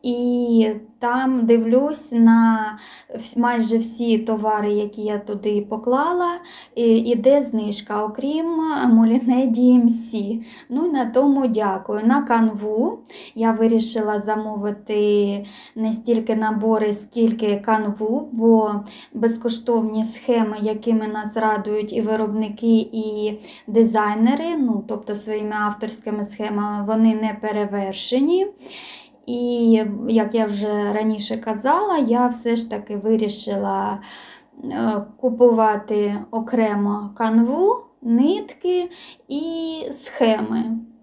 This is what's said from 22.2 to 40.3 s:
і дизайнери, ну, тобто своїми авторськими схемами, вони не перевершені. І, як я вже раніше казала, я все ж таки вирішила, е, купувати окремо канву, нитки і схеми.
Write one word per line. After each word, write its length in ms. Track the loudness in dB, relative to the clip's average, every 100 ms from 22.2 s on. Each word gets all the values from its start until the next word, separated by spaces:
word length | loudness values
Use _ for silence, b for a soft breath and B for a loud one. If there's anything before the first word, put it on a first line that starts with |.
| -2 -2 -4 -2 2 2 2
і 460 | -6 -6 -4 -6 -6 B B 0
дизайнери, 880 | 2 4 2 0 2 2 2 -2 -2
ну, 260 | 0 -2 -4
тобто 260 | -10 -8
своїми 400 | -10 -6 -6 -4
авторськими 680 | -4 -4 -4 -10 -10 -8 -6
схемами, 640 | -6 -6 -4 -4 -4 -4 -2
вони 280 | 4 4
не 240 | 2 -4 -4
перевершені. 1080 | -4 -2 -2 -4 -6 -6 -2 0 2 2 0 -6 B B B B B _ -10
І, 440 | -4 -2 2 4 4 2 -4 0
як 260 | 0 2
я 120 | 0 -2
вже 460 | -2 -4 -2 -2
раніше 440 | -2 -2 -2 -6 -6
казала, 640 | -6 -2 0 0 2 0
я 280 | 2 2 2
все 300 | 0 -2 -2
ж 140 | -4
таки 260 | -10 -8 -6
вирішила, 1040 | 0 0 0 -2 -4 -4 -2 -2 -4 -6 B B B B B -14
е, 380 | -10 -2 -2 -2 -8 -4
купувати 1000 | -4 4 6 6 2 0 -2 -2 0 -4 -6
окремо 800 | -8 -2 0 0 0 -2 -2 -8 -4
канву, 600 | 2 4 2 2 2 0 -6 _
нитки 880 | 0 2 4 2 -4 -6 -2 -2 -4 B B B -10
і 140 | -8 -6 -6 -6 -8 -10
схеми. 720 | -10 -10 0 0